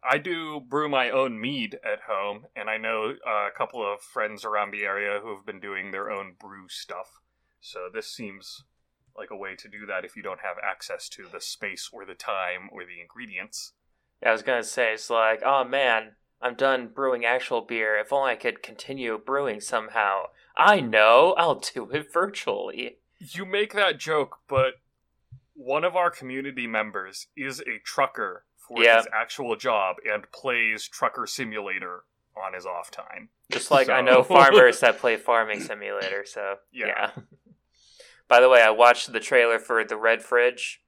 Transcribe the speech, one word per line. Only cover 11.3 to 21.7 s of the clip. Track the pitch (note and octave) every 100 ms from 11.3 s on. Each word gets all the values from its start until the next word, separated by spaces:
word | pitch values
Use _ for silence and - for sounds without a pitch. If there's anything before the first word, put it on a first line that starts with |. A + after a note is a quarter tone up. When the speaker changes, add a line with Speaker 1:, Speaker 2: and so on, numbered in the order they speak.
Speaker 1:
the | E2+
space | - - G#2 F2+ -
or | A2 G2
the |
time | F2+ - G2+ F2+ F2+ G2
or | - F2+
the | F2
ingredients. | E2+ A#2 A#2+ F#2 G2+ - - _ _ _ _ _
Speaker 2:
Yeah, | A#2
I |
was | A2+
gonna | A2 B2
say, | A2+ - A#2
it's | A2 -
like, | A#2 A2 A2
"Oh | C3 C#3
man, | B2 C3+ C3 A2+ A2 _ _ _
I'm | B2
done | A#2+ C3+ C3 A#2+
brewing | B2+ C3+ B2 A#2
actual | B2+ - A#2+
beer. | A2 A#2 A2 G#2+
If | G#2+
only | C#3 C3+
I | A2+
could | A#2+ -
continue | - A2 - C3+ A#2+ A2
brewing | A2+ C3+ C#3+ G#2
somehow. | - A#2 G#2+ A#2 G#2 G2 F2 _ _ -
I | F3 G#3
know, | B2 A2 G#2+ A#2+ E3+ F3
I'll | E3+ C3+
do | -